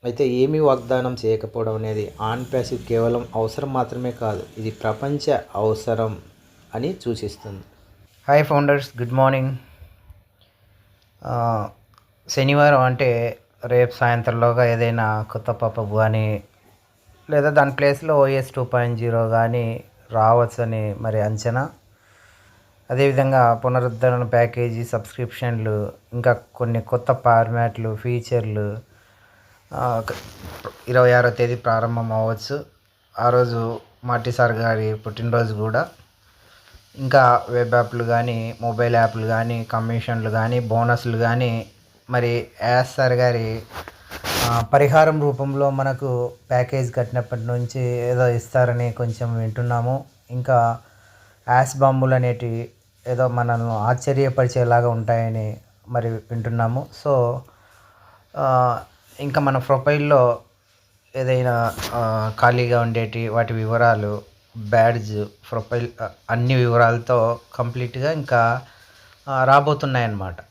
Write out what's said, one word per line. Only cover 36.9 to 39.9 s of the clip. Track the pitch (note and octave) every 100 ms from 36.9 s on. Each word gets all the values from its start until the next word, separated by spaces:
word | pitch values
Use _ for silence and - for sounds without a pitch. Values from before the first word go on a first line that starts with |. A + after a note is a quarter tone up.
| -
ఇంకా | C3+ C3+ B2 B2 -
వెబ్ | B2 A#2 A#2+
యాప్లు | A#2 A#2+
కానీ, | A#2 A#2 A#2+ A2+ A2+ A2
మొబైల్ | A#2 A2 A#2+ A#2
యాప్లు | A2+ A2+ A2
కానీ, | A2+ A#2 A#2
కమిషన్లు | A2+ A2+ A2+